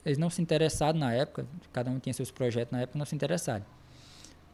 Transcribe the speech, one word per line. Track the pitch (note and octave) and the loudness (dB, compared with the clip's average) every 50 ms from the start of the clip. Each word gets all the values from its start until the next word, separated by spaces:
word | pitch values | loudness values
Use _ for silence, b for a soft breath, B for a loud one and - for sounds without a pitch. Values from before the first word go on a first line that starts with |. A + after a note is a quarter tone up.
| - | -2
eles | D#3+ C#3+ C3+ | 0 0 2
não | E3 F3 | 2 0
se | - - | 0 0
interessaram | E3+ E3 D#3+ D3+ D#3+ D3+ - - D#3 D3 D#3+ E3 | 2 2 4 4 4 2 2 2 2 2 4 4
na | D3 A#2+ | 2 2
época, | A2+ B2 D3+ - - - B2+ B2 D3+ F3 - - | 2 2 0 0 -2 -8 -10 -10 -10 -14 -14 -8
cada | - B2+ A#2+ B2+ | -4 -4 -2 -2
um | B2+ C3 | -2 -2
tinha | - C3+ | -2 -4
seus | A#2+ - C3 - | -4 -4 -4 -6
projetos | - - C3 B2 A2+ A#2+ A#2+ - | -2 0 0 2 2 0 0 0
na | C3+ B2 | -2 -2
época, | B2+ - - D3 | -2 -2 -2 -4
não | D3 | -4
se | - D#3+ | -4 -2
interessaram. | C#3+ D3 C#3+ F3 E3+ - - A#2 G2 G2 - B B B B B B B B B B B B B B - - | -2 0 0 0 0 0 -2 -2 -2 -4 -8 B B B B B B B B B B B B B B -20 -20